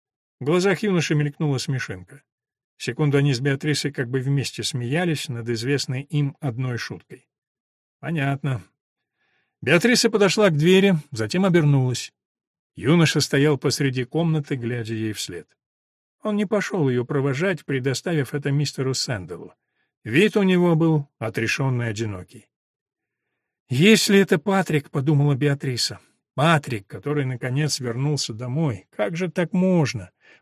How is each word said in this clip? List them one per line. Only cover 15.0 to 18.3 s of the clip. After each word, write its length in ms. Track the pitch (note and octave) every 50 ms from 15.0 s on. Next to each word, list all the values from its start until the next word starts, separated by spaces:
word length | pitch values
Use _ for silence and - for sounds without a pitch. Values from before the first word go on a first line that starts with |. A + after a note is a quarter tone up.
| A2 A2
вслед. 360 | G#2 - - - F2 E2+ - _ _ _ _ _ _ _ _ _ _ _ _ _ _ _
Он 140 | - A3 G#3
не 100 | G#3 A3
пошел 420 | - A3 G3+ - - - F#3+ D3 C3
ее 160 | B2 B2 B2
провожать, 600 | - D3+ C#3+ C3+ C#3+ C3 C3+ F3 G3+ F3+ - -
предоставив 680 | - C#3 C3 B2 C#3 B2+ - - F#3 E3+ D3+ C3 -